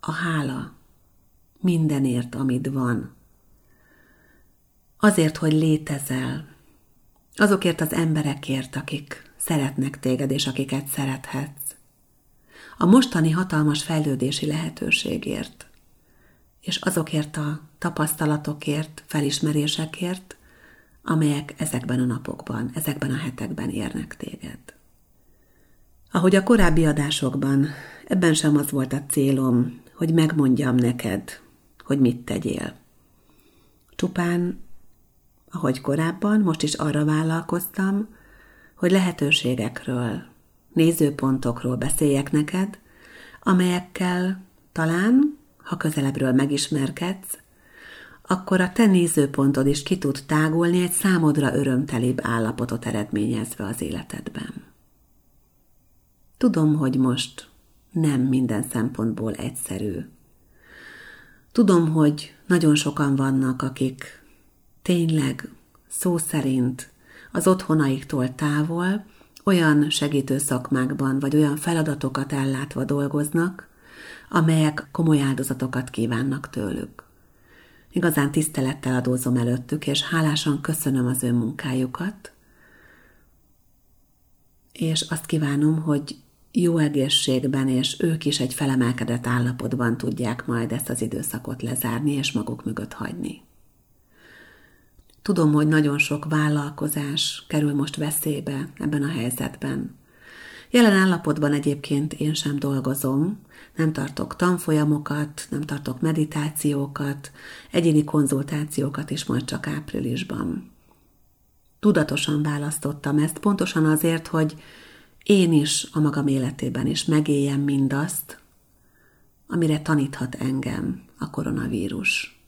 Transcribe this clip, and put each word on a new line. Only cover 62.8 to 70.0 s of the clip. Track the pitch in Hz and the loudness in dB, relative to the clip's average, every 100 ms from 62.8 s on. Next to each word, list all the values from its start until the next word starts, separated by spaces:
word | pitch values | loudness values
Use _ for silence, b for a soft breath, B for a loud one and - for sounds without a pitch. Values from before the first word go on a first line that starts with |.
| 151 143 143 135 | 2 0 0 2
vannak, | 135 135 131 131 | 2 2 0 -2
akik | 131 - 131 131 - - _ b b _ _ _ | -4 -2 -4 -4 -16 -20 _ b b _ _ _
tényleg | - 175 165 156 135 135 - - _ _ _ | 0 2 4 2 0 -2 -10 -18 _ _ _
szó | - 185 170 | -4 -2 0
szerint | - 151 135 131 123 127 - B B B B | -2 -2 0 2 0 -2 -12 B B B B
az | - 185 | 0 2
otthonaiktól | 185 - 156 139 135 - 143 127 | 2 2 2 2 0 -2 -2 -2
távol, | 127 151 147 151 170 180 208 - b b - | -2 -2 0 -2 -2 -2 -2 -6 b b -6
olyan | - 185 160 147 147 | 2 4 6 6 4
segítő | - | 0